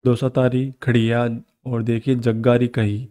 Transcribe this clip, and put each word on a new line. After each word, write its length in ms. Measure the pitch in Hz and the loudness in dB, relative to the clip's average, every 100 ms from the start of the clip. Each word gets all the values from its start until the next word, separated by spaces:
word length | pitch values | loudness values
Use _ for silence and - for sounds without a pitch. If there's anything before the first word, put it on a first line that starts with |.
| 127 | 2
दोसातारी 640 | 120 131 131 127 127 135 131 | 0 0 0 0 0 -4 -6
खड़िया 400 | - 117 113 117 120 117 - _ 131 | 0 2 2 0 -2 -4 -12 _ -8
और 180 | 117 | -4
देखिए, 320 | 113 117 123 127 | -2 -2 -2 0
जग्गारी 500 | 117 113 120 120 123 | 0 2 2 2 2
कही 280 | 123 107 104 127 | 0 -2 -2 -8